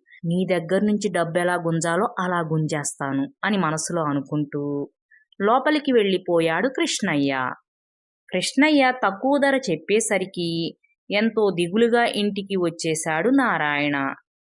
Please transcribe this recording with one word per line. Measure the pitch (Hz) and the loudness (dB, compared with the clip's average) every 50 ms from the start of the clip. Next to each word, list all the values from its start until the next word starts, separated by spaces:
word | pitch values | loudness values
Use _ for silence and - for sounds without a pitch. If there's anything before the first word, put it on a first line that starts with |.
| _ _ - - 175 | _ _ -18 -8 -4
నీ | 165 175 185 185 175 | -2 0 0 0 0
దగ్గర | 180 170 165 160 185 190 208 | 0 -2 0 0 0 2 2
నుంచి | 208 208 202 208 196 | 2 0 0 -2 -2
డబ్బు | 175 175 165 165 160 175 | 0 0 -2 0 0 0
ఎలా | 175 180 180 | 0 0 0
గుంజాలో | 175 165 165 165 165 165 170 170 185 226 - - 190 | 0 -2 -2 -2 0 0 0 0 0 0 -2 -2 -4
అలా | 180 180 180 175 | -2 0 0 -2
గుంజేస్తాను | 165 151 160 156 156 147 165 147 143 - - - 143 135 135 135 139 - _ - - | 0 0 0 0 0 0 -2 -4 -4 -6 -6 -6 -4 -2 -2 -2 -2 -4 _ -6 -2
అని | 196 214 | -2 0
మనసులో | 190 170 151 156 151 - - 170 165 | 0 0 0 -2 -2 -4 -2 -2 -2
అనుకుంటూ | 156 147 143 143 143 - 151 151 147 143 - 143 143 143 143 143 139 - _ _ _ _ _ _ _ _ _ - | 0 0 -2 -2 -4 -2 -4 -4 -4 -2 -4 -6 -4 -4 -4 -6 -6 -8 _ _ _ _ _ _ _ _ _ -2
లోపలికి | 196 214 240 269 269 302 302 294 294 277 | 2 2 2 2 2 2 0 0 0 2
వెళ్ళిపోయాడు | 247 226 202 196 185 185 185 180 170 165 165 160 160 175 220 277 | 4 4 4 4 0 -2 0 0 0 2 2 2 0 0 0 -2
కృష్ణయ్య. | - - 339 - - - 208 180 151 143 139 139 135 131 127 127 - - _ _ _ _ _ _ _ _ _ _ _ _ _ - | 0 -2 -2 -2 -2 -2 -2 0 0 0 0 0 0 -2 -4 -4 -6 -10 _ _ _ _ _ _ _ _ _ _ _ _ _ -4
కృష్ణయ్య | - 185 180 - - 269 294 311 302 277 262 254 254 254 220 | -4 -4 -4 0 2 2 4 4 6 4 4 4 2 2 0
తక్కువ | 196 196 - - 269 285 269 | -2 -2 0 0 0 2 2
ధర | 277 277 269 254 - 185 | 2 2 2 0 0 -2
చెప్పేసరికి | 160 156 - - 202 220 - - 208 185 185 190 - 180 170 165 165 165 165 - - _ _ _ _ _ _ - | -4 -4 -2 0 0 0 2 0 -2 -2 -2 -4 -6 -4 -4 -2 -2 -2 -4 -6 -8 _ _ _ _ _ _ -4
ఎంతో | 190 208 220 226 220 220 214 196 | -2 0 0 0 2 2 2 2
దిగులుగా | 170 170 175 170 190 226 233 226 240 240 233 | 2 0 -2 0 2 2 2 4 4 2 2
ఇంటికి | - - 208 208 208 202 208 196 196 196 | 2 0 -2 -2 -2 -2 -4 -6 -4 -2
వచ్చేశాడు | 185 175 165 170 - - 160 156 156 - 165 156 160 165 240 | 0 0 -2 -2 -2 -4 -2 -2 -2 -2 -2 -2 0 2 2
నారాయణ. | 277 277 254 214 175 156 151 147 147 143 147 143 147 139 135 135 - - _ _ _ _ _ _ | 2 4 2 2 0 0 0 0 0 0 0 0 0 0 -2 -4 -6 -8 _ _ _ _ _ _